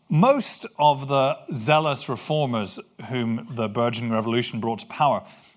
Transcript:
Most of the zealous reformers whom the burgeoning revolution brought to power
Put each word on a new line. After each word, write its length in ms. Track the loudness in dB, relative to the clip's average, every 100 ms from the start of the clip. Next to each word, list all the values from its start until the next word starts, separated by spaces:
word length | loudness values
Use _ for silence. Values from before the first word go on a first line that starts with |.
| _
Most 560 | 4 4 4 2 0 -2 2
of 300 | 2 2 0
the 280 | 2 2 0 -6
zealous 560 | -4 2 4 2 -2 -4
reformers 680 | -8 -2 -2 0 -2 -2 -2 -4 _ -8
whom 400 | -4 -2 -4 -6
the 180 | -6 -4
burgeoning 440 | 0 -2 -2 -2
revolution 480 | -2 0 0 -2 -4
brought 180 | -4 -4
to 80 | -8
power 380 | 0 0 0 -4 -20 _